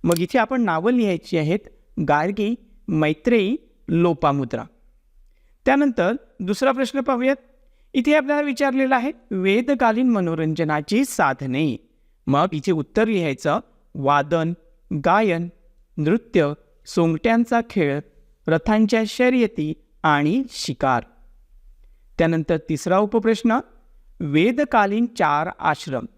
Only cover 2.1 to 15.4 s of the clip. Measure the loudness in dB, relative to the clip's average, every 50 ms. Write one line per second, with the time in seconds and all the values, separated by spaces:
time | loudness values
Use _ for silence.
2.1 | 0 0 0 -2 -2 -2 -2 -4 -4 -6 -10 _ _ -18 _ -4 -2 0 0 0
3.1 | -2 -2 _ 2 2 2 2 0 -2 -6 _ _ _ _ _ -2 0 2 2 2
4.1 | 0 2 0 0 0 0 -4 -4 -6 -8 -8 -10 _ _ _ _ _ _ _ _
5.1 | _ -20 -20 _ _ _ _ _ _ _ _ 2 2 4 2 0 0 0 0 0
6.1 | -2 -4 -8 _ _ _ -6 -6 -2 0 0 0 0 0 -2 -4 -4 -4 -2 -2
7.1 | -2 0 0 0 -2 -2 _ _ _ _ _ _ _ _ _ _ _ -2 2 2
8.1 | 2 2 2 0 -2 -2 -2 -2 -2 -2 -2 0 0 0 0 2 0 0 0 -4
9.1 | -8 -10 _ _ -6 -2 0 2 2 2 2 0 0 2 2 0 2 2 2 2
10.1 | 2 2 0 -2 -2 -2 -2 -2 -2 -2 -2 -2 -2 -4 -2 -2 0 0 0 -2
11.1 | 0 0 0 0 0 -2 -6 -4 -2 -2 0 -2 -2 -6 _ _ _ _ _ _
12.1 | _ _ _ 0 2 2 2 0 -2 -4 -2 -2 -2 -2 -2 _ 0 0 0 2
13.1 | 0 0 0 -2 -4 -2 -2 -2 -2 -2 -4 _ _ _ _ _ _ -4 0 2
14.1 | 2 2 2 0 0 0 0 -2 -4 -8 _ _ _ _ _ _ -8 -2 0 2
15.1 | 2 2 2 2 0 -2